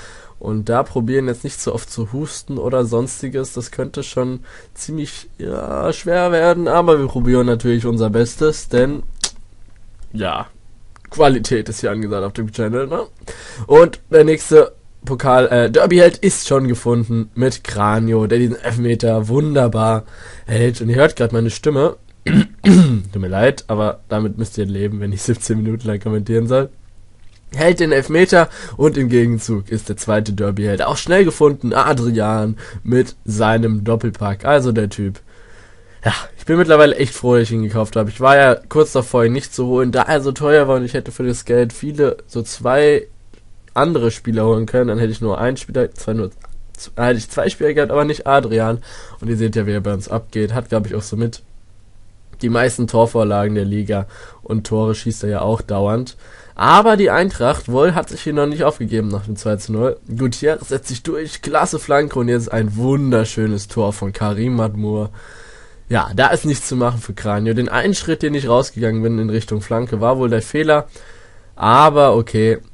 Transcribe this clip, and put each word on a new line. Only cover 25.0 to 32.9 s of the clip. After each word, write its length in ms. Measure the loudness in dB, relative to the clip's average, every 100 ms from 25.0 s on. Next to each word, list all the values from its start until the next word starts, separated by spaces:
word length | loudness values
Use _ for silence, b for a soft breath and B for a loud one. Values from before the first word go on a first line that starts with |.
wenn 100 | -6
ich 120 | -4
siebzehn 340 | -2 -2 -2 -2
Minuten 320 | -2 -4 -4
lang 120 | -4
kommentieren 480 | -2 -4 0 0 2
soll. 200 | 0 0 -8 -20 -20 -20 -20 -20 -20 -10 0
Hält 240 | 2 2
den 120 | 2
Elfmeter 580 | 0 2 2 6 4 2 B B 0
und 220 | 0 2
im 100 | 2
Gegenzug 640 | 2 2 0 -2 -6 -4
ist 180 | -8 -8
der 80 | -8
zweite 380 | -2 -2 -2
Derby-Held 480 | -4 -2 -2 -2 -2
auch 160 | -2 -2
schnell 260 | 2 4
gefunden, 480 | 4 4 2 2 -2
Adrian 840 | 0 2 0 0 0 0 0 -2 -6 B -10
mit 320 | 0